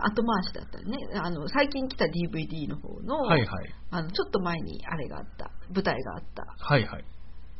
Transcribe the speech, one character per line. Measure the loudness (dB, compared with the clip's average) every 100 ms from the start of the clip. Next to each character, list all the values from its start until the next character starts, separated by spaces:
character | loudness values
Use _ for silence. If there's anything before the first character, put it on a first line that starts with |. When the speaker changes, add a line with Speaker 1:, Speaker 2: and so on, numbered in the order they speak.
Speaker 1:
あ | 4
後 | 2
回 | 2 2
し | 0
だ | -4
っ | -6
た | -6
ね。 | -4 -4 -4
あ | -2 -2
の、 | -2 0
最 | 4 4
近 | 4 -2
来 | 2
た | 2
デ |
ィ | 4 0
ー |
ブ | 0
イ | -2
デ | -2
ィ |
ー | -2
の | -4
方 | -4 -6
の、 | -2 0
Speaker 2:
は | 6 6
い |
は | 6
い。 | 0 -4 -6 -2
Speaker 1:
あ | -2
の、 | 0
ち | 0
ょ | 2
っ |
と | 2
前 | 2 0
に | -2 -4 -4
あ | -2
れ | -2
が | -4
あ |
っ | -6 -4
た。 | -4 -4 -2
舞 | 0
台 | 2 0
が | -2 -4
あ |
っ | -6
た。 | -6 -6 -4
Speaker 2:
は | 4 6
い | 6
は | -2
い。 | -6 -6 -6 -6 -6